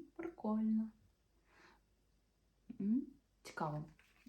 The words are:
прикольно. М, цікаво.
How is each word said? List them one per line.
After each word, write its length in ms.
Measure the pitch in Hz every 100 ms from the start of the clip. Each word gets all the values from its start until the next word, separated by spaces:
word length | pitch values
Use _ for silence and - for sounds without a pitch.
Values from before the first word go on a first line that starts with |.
| 302 -
прикольно. 720 | 339 - 214 220 220 220 220 - - _ _ _ _ - - - _ _ _ _ _ _ _ _ - -
М, 200 | 202 240 - - _ _
цікаво. 420 | - - 156 151 156 - - -